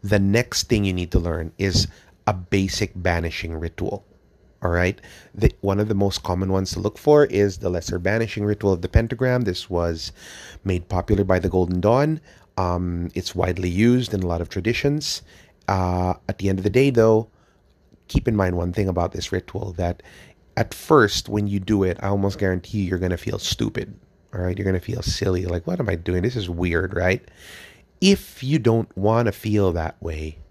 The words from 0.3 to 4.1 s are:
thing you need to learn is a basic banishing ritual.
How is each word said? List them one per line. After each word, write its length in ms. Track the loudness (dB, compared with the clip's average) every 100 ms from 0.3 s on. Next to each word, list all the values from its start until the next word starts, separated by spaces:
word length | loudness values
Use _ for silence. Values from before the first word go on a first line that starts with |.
| 2 0 -4 0
thing 160 | 0
you 80 | 2
need 200 | -2 0
to 80 | 0
learn 320 | 0 -4 -6 -2
is 280 | 0 2 0 -6 _ _ -4
a 60 |
basic 580 | -4 0 0 0 -2 -4 -2
banishing 580 | -2 0 -2 -6 -8
ritual. 500 | -6 -8 -6 -6 -6 _